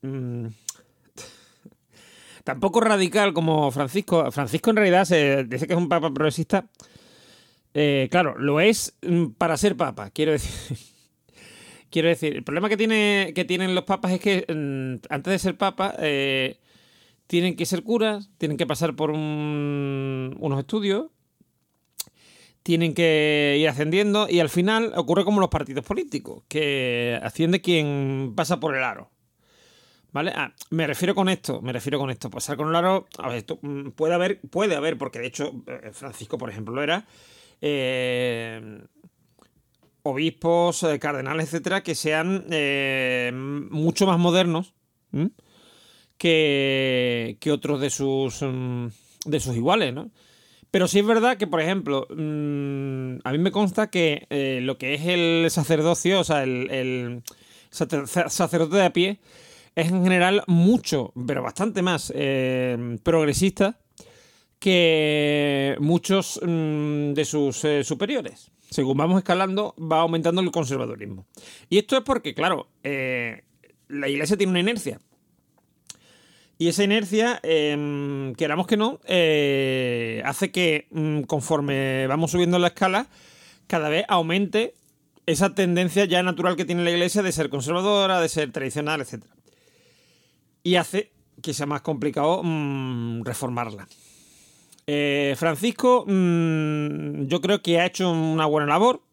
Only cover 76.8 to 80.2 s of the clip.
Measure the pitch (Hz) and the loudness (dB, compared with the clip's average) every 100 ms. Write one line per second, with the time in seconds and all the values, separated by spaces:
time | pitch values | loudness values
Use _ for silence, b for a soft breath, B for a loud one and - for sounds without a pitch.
76.8 | 202 214 202 214 233 247 - 160 151 147 | 2 2 2 0 2 0 0 2 2 0
77.8 | 147 143 143 139 135 120 156 151 180 214 | -2 -4 -4 -6 -6 -4 -2 -2 0 0
78.8 | 220 277 - 185 165 151 143 135 135 131 | 0 -4 -2 2 4 4 4 2 2 0
79.8 | 123 120 117 113 | 0 -2 -2 -4